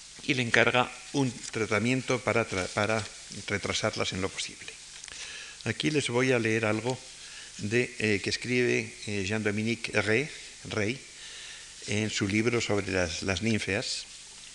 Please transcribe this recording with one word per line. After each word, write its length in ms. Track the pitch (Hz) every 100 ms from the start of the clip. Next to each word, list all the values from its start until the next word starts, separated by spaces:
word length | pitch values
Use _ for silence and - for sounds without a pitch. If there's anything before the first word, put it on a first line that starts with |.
| - - -
y 60 |
le 100 | 127
encarga 480 | 120 117 113 123 - - -
un 180 | 147 131 - -
tratamiento 680 | 113 104 104 117 131 120 127
para 300 | 110 110 110
tra-, 180 | 95 90
para 360 | - 104 113 - - - 123 -
retrasarlas 680 | 101 98 - 110 110 101
en 80 | 90
lo 80 | 95
posible. 420 | - - - - - - - - - - - - -
Aquí 260 | 120 - 151
les 180 | 151 123
voy 240 | 120 131
a 60 | 123
leer 260 | 113 110
algo 340 | 107 107 117 127 - - - - - -
de, 360 | 101 120 127 -
eh, 220 | 107 98
que 60 | -
escribe, 600 | - 117 123 120 123 110 - -
eh, 180 | 101 92
Jean-Dominique 720 | 110 104 104 110 117 - 104
Rey, 300 | 101 113 151 - - -
Rey, 340 | - 110 104 135 - - - - - - - - -
en 200 | 104 107
su 180 | - 101
libro 360 | 107 113 120
sobre 280 | - 101 98
las, 320 | 92 87 82
las 200 | 92 90
ninfeas, 640 | 110 107 - 98 - - - - - - -